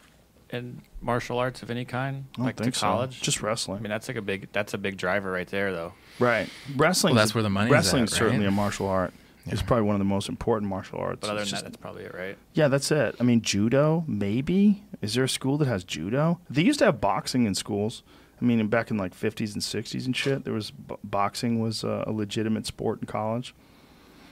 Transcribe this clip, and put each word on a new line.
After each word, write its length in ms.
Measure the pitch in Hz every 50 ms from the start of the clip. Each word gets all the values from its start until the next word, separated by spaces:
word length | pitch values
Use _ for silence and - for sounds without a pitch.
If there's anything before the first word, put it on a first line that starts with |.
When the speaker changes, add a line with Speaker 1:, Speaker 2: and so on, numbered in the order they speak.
| _ _ _ _ _ _ _ _ _ -
Speaker 1:
in 300 | - 123 123 123 123 151 - _ - -
martial 360 | - 123 120 123 - - 123 120
arts 240 | 123 127 123 -
of 80 | - -
any 140 | 120 120 127
kind, 400 | 127 - 123 135 139 135 135 135 135 -
Speaker 2:
I 20 |
don't 100 | - 123
Speaker 1:
like, 100 | 120 -
to 60 | - 107
Speaker 2:
think 100 | 123 123
so. 100 | - 110
Speaker 1:
college? 340 | 104 104 113 127 135 123 -
Speaker 2:
Just 200 | - - - -
wrestling. 360 | - 104 113 - - - 95 101
Speaker 1:
I 40 |
mean, 80 | 113 104
that's, 180 | 104 110 - -
like, 80 | 127 120
a 40 |
big, 260 | 101 104 98 95 - -
that's 200 | - 101 107 -
a 60 | - 104
big 180 | 98 101 98
driver 340 | 92 - 90 92 101 98 95
right 180 | 92 90 90 -
there, 240 | - 98 101 98
though. 200 | 92 85 82 85 - - - - - -
Speaker 2:
Right. 300 | 123 123 117 107 90 - - - - 135 139
Wrestling 380 | 127 151 170 185 - - 175 131
Speaker 3:
Well, 80 | 113 107
Speaker 2:
is 40 | 107
Speaker 3:
that's 60 | -
where 80 | 117
the 80 | 107 104
money's 220 | 98 98 104 120
Speaker 2:
wrestling's 400 | 143 151 - - 170 135 113 104
Speaker 3:
at, 60 | - -
Speaker 2:
certainly 260 | 117 110 123 107 101
Speaker 3:
right? 60 | 98
Speaker 2:
a 40 | 98
martial 300 | 104 101 101 - - 98 98
art. 240 | 95 92 90 85 - - - - - - - -
It's 120 | 120 107
Speaker 3:
Yeah. 60 | 95 -
Speaker 2:
probably 160 | 139 117 107
one 100 | 104 104
of 60 | 98
the 40 | 98
most 220 | 98 98 98 - -
important 400 | - - - 120 117 110 104 101
martial 280 | 95 95 98 - - 85
arts. 200 | 92 90 90 90
Speaker 1:
But 100 | - 107
other 120 | 104 104
Speaker 2:
It's 80 | 104 101
Speaker 1:
than 40 | 98
Speaker 2:
just 100 | 101 -
Speaker 1:
that, 80 | -
that's 80 | - -
probably 220 | - 98 95 95 98
it, 100 | 98 -
right? 220 | 90 92 95 101 - - _ -
Speaker 2:
Yeah, 120 | 156 156 135
that's 220 | 131 139 - -
it. 240 | 160 151 120 104 - -
I 20 |
mean, 200 | 123 123 120 117
judo, 640 | 104 - - 98 104 117 135 135 147 156 160 170 165 151
maybe. 720 | 107 104 101 98 104 127 139 165 175 196 202 214 196 202 - - - -
Is 140 | - 101 104
there 80 | 127 131
a 40 | 127
school 280 | - - - 131 139 147
that 100 | - 131
has 160 | 113 95 87
judo? 560 | - - - 78 98 117 139 156 165 170 - - -
They 120 | 120 139
used 180 | 170 247 302 294
to 60 | 285
have 140 | 214 151 107
boxing 440 | - 98 95 107 - - - 127 120
in 100 | 104 92
schools. 480 | - - - 107 101 104 110 - - - - - - - - _ -
I 40 | 120
mean, 220 | 123 117 113 107 101
back 220 | 117 117 113 -
in, 60 | 117
like, 180 | 104 95 87 -
fifties 380 | - - 110 - - 113 104 101
and 80 | 101
sixties 420 | - - - 104 101 - - 127 123
and 100 | 127 123
shit, 280 | - - 139 135 135 -
there 80 | - 113
was, 180 | 110 104 -
b-, 240 | - - - - - - -
boxing 560 | 104 101 101 101 101 - - - 120 117 113
was 240 | 110 113 104 - -
a, 180 | 110 107 104 - -
a 40 |
legitimate 540 | 107 110 107 104 - 113 107 110 110 107 107
sport 340 | - - - 113 110 104 -
in 40 | -
college, 480 | - - 110 107 110 113 120 127 - - - - - - - - - - - - - - - - -